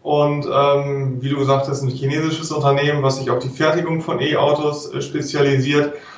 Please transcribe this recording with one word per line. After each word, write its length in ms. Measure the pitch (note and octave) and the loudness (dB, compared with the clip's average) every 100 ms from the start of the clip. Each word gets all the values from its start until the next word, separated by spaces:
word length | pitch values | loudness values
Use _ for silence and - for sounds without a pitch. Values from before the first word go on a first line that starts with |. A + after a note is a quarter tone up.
Und, 440 | - D3 D3 D3 - | 2 2 2 0 0
ähm, 720 | C#3 C#3+ C#3+ C#3+ C#3 C3 B2 | 2 4 4 0 -2 -2 -2
wie 80 | C3+ | -2
du 80 | C#3 | 0
gesagt 300 | C3+ C#3 D3 | 2 2 0
hast, 140 | C#3 | -2
ein 60 | C3 | -4
chinesisches 640 | - C3+ D#3 D#3+ - - | -2 -2 0 0 -2 -4
Unternehmen, 500 | D3+ C#3 C#3 D3 C#3+ | 0 2 2 2 2
was 160 | C3+ - | 0 0
sich 120 | - | -2
auf 80 | B2 | -2
die 100 | C3 | -4
Fertigung 520 | - D#3+ F3 E3+ D#3+ | 0 2 2 0 -2
von 180 | D#3+ - | -2 -2
E-Autos, 760 | D3+ - C#3+ D3 D3+ D3 - | 0 2 2 2 0 -4 -6
äh, 80 | C3 | -8
spezialisiert. 920 | - D3+ - D3 C#3 C3+ C3 D3 D3 - - | -4 -6 -4 -2 0 2 2 2 0 -4 -16